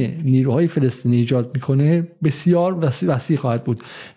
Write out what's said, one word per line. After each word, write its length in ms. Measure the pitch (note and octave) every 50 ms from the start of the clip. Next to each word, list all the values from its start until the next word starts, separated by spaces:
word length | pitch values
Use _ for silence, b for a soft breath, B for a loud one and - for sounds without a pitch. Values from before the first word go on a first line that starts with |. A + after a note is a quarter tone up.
| B2+ A2 - E3 D#3+
نیروهای 420 | C3 C3 C3 C3 C#3 A#2 D#3 F3
فلسطینی 500 | E3+ - D#3 C3+ B2 - - - A#2+ A#2+
ایجاد 380 | A#2+ A#2 A#2 C3+ B2 A#2 B2 -
می‌کنه 540 | C3 - - C3+ C3+ D3 D3+ E3+ E3+ E3+ E3+ - - D#3+
بسیار 540 | D#3 - - - F3 F3 E3+ F3 F#3 F#3 E3
وسیع، 280 | D#3+ C3+ B2 - F#3 E3+
وسیع 280 | C#3 B2 - - D#3+
خواهد 280 | C3 - B2 A#2 A#2+ -
بود. 180 | - A#2 - B B B B B B B